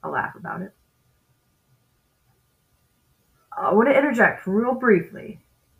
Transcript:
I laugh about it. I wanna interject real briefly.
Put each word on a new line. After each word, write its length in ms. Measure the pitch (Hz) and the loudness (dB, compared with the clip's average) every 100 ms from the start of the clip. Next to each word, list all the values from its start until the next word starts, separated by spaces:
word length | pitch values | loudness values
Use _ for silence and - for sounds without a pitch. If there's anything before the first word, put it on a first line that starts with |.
I 60 | 165 | -6
laugh 260 | 139 - - | -6 -6 -10
about 260 | 170 170 | -14 -12
it. 100 | 185 _ _ _ _ _ _ _ _ _ _ _ _ _ _ _ _ _ _ _ _ _ _ _ _ _ _ _ _ - | -14 _ _ _ _ _ _ _ _ _ _ _ _ _ _ _ _ _ _ _ _ _ _ _ _ _ _ _ _ -6
I 160 | - | 0
wanna 180 | 196 247 | 2 4
interject 560 | 269 294 233 196 - - | 4 2 2 2 2 -4
real 280 | 196 240 | -2 -2
briefly. 680 | 254 247 190 165 - - - _ _ _ _ | 0 2 2 2 -14 -18 -20 _ _ _ _